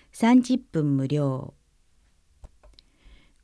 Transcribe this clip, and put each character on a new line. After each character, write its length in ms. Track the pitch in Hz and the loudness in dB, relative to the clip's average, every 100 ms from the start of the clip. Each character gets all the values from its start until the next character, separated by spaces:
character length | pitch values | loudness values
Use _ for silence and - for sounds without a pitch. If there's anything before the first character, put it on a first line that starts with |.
| _ | _
三 280 | - 226 254 | 0 4 4
十 160 | 247 254 | 4 -4
分 380 | - 165 147 139 | -4 -4 -2 -2
無 120 | 131 | -2
料。 460 | 147 139 131 - - _ _ _ _ _ _ _ _ - _ - - - _ - - _ _ | -2 -2 -4 -10 -18 _ _ _ _ _ _ _ _ -20 _ -20 -20 -20 _ -20 -20 _ _